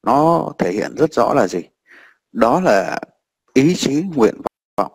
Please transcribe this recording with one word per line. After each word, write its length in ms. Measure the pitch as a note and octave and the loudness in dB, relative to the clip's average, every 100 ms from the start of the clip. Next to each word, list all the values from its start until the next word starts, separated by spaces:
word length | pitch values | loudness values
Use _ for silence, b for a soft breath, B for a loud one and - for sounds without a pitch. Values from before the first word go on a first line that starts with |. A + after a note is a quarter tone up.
nó 480 | - C3+ D#3 E3 - - | 2 2 4 2 -2 -4
thể 140 | F2+ | -4
hiện 240 | G2+ - - | -4 -6 -2
rất 160 | D#3 | -2
rõ 200 | - - | 0 0
là 140 | C3+ G2 | 2 0
gì? 140 | F2+ D#2+ _ b b b b _ | -4 -10 _ b b b b _
Đó 300 | - A2+ D#3 | 0 2 2
là 380 | F3+ G2+ E2+ - - _ _ _ _ | 2 2 0 -8 -12 _ _ _ _
ý 220 | C3 C#3+ F3+ | 2 2 2
chí, 280 | - C#3+ G3 D3+ | -2 -2 -4 0
nguyện 200 | G#2+ - - _ _ - | 0 0 -10 _ _ -6
vọng 140 | F#2 | -6